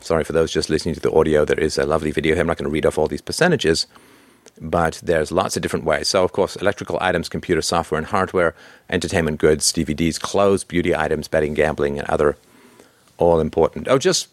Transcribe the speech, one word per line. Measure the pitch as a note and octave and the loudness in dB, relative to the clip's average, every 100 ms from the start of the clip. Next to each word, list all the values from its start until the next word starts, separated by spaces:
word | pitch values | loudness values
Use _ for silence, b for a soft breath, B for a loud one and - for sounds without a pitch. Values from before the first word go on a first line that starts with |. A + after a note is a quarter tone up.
sorry | - E2 D2+ | -2 -2 0
for | |
those | D2+ D#2+ | 0 0
just | D#2+ D2+ | 0 -2
listening | D#2 F2 D2 | -2 -2 -2
to | |
the | - | 0
audio. | D#2 D#2 D2+ D2 | 2 4 4 2
There | C#2 | 0
is | D#2 D2 | 0 0
a | C#2+ | 0
lovely | D#2 D#2 | 0 0
video | D2+ D2+ E2+ | -2 0 0
here. | |
I'm | D#2+ | 0
not | E2 | -2
gonna | C#2+ | -4
read | D2+ D2+ | 0 0
off | D#2 | 0
all | D#2 | -2
these | D2 | -4
percentages, | - - F3 D3+ E2 D#2+ - B B B B B B - | -6 0 2 2 2 0 -2 B B B B B B -14
but | D#2+ E2+ E2 - | -4 0 0 -2
there's | - D#2+ D2+ | -2 0 0
lots | E2+ G2 F#2+ | 0 0 -2
of | |
different | E2 F2+ D#2 | -4 -2 0
ways. | D2 D#2 | 0 0
So, | G2 F2+ | 0 0
of | |
course, | - F2+ - | 0 -2 0
electrical | F#2+ G2 - F2 | -2 -2 -4 -2
items, | F#2 F2 D#2+ | 0 0 -2
computer | D#2+ - D#2+ | -8 -2 -2
software | - E2+ D#2+ D#2+ | 0 -2 -2 -4
and | D#2 | -2
hardware, | G2+ F#2 F#2+ E2+ - B B B | -2 0 0 0 -2 B B B
entertainment | F#2 F2 F#2 D#2+ D2+ | -4 -2 0 0 2
goods, | D#2 D2+ - | 2 2 0
D | - | -2
V | D#2 | -2
Ds, | D2+ E2 D#2 | 0 0 -2
clothes, | - F#2+ G2+ G2 - | -2 2 4 2 0
beauty | F2 E2+ | -2 0
items, | D2+ D#2 D#2 D2 | 0 0 -2 -2
betting, | D#2 D2+ | 0 0
gambling, | D2+ D2+ D2+ D2 C#2+ | 0 0 0 -2 -2
and | D2 | -2
other | D#2 D2 C#2+ b b b b b b b - | 0 0 0 b b b b b b b 0
all | E2+ E2 | 2 4
important. | D#2+ E2 D#2+ - - | 2 2 0 0 0
Oh, | C3 | 2
just, | F#3 F3 - | 2 0 -4